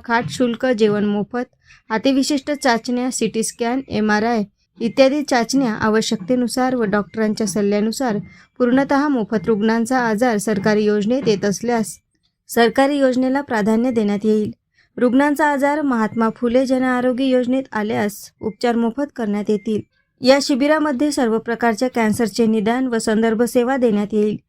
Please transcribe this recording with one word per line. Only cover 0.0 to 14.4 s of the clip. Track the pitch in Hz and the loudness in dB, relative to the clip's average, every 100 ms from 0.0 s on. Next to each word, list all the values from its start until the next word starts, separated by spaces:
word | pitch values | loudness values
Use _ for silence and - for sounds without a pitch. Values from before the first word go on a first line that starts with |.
खाट | 240 233 151 | -2 -2 -2
शुल्क, | - 247 233 254 | -2 -2 0 -2
जेवण | 226 214 208 208 | 2 2 2 0
मोफत, | 208 196 240 254 _ _ - - | -2 -4 -6 -8 _ _ -20 -6
अतिविशिष्ट | 220 269 269 262 285 302 | -2 2 2 0 -2 -4
चाचण्या, | 294 262 226 254 247 254 | -2 0 0 -2 -4 -4
सीटी | - 220 220 | -2 -4 -2
स्कॅन, | 220 - 233 262 - | -6 -6 -4 -4 -4
एमआरआय | 214 214 208 226 233 202 _ _ - | -2 0 0 0 -2 -4 _ _ -6
इत्यादी | 226 277 269 294 | -2 4 4 2
चाचण्या | 285 247 226 269 254 214 | 0 0 0 0 0 0
आवश्यकतेनुसार | 220 214 220 226 180 247 240 262 254 254 | 0 0 0 -4 -2 -2 0 -2 -2 0
व | |
डॉक्टरांच्या | 214 208 202 220 214 214 214 | 0 -2 -2 -2 -2 -2 -2
सल्ल्यानुसार | 214 202 208 226 220 262 202 - - _ - | 0 0 0 0 -2 -2 -4 -6 -16 _ -2
पूर्णतः | 247 262 277 277 294 | 2 2 2 2 2
मोफत. | 254 202 220 214 | 0 -2 -2 0
रुग्णांचा | 214 220 226 226 262 | 0 2 0 0 0
आजार | 233 208 254 208 | 0 0 0 0
सरकारी | 226 202 214 208 | -2 0 2 2
योजनेत | 208 208 208 254 240 | 2 0 0 0 0
येत | 202 202 | 0 0
असल्यास | 190 233 240 220 - _ _ _ _ - | -2 -2 -2 -4 -10 _ _ _ _ -4
सरकारी | 240 233 226 277 285 | 2 4 4 2 2
योजनेला | 262 247 262 269 | 2 2 0 -2
प्राधान्य | 285 226 208 220 254 | -2 -2 0 2 0
देण्यात | 226 208 202 | 0 0 0
येईल. | 214 214 | 0 0